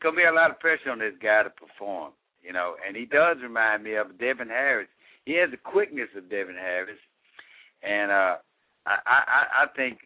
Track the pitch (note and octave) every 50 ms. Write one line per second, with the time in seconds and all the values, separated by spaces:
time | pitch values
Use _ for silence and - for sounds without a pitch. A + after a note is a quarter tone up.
0 | - D#3+ D#3+ F3 F3 E3 D#3+ E3 E3 D#3 D3 - - E3 D#3+ D3 - C#3 B2 A2+
1 | A2 G#2+ F2+ - A2+ G#2+ G#2+ G#2+ G#2 - - - - - - - G2+ G2+ F#2+ F2
2 | D2+ C#2+ - _ _ _ _ _ E2+ F2+ F2+ F2+ F2 F2+ E2 F#2 F#2 G2 G2 A2+
3 | A#2+ A#2 C#3+ D3 E3 E3+ E3 C3 B2 A#2+ A2+ A2+ A2+ A2 G#2+ G#2+ G#2+ G#2+ G#2+ G#2+
4 | G#2+ F#2+ F#2 F#2 A#2 B2+ C3 A#2+ A#2+ A2 A2+ B2+ C#3 C#3 B2+ G#2+ F#2+ - _ _
5 | _ - - _ - C3+ D#3+ F3 F3+ D3 B2 - - - - G3 G#3 - D3+ C3+
6 | A#2 G2 - G2 F2+ F2+ G#2 G2 F#2+ F2+ F2+ F2+ F#2 F#2 F2+ F#2 F#2 F2+ E2 -
7 | _ _ _ _ _ _ _ - - _ - - - _ _ _ - G2+ G#2 G#2
8 | G2+ G2+ G2+ G2 F#2+ F#2 F2 - _ _ _ _ _ _ _ _ - F2+ G2+ -
9 | - - B2+ C3+ - - B2 C#3 C#3+ - - C3 D3 C#3+ - C#3 C3 B2+ A#2 -
10 | -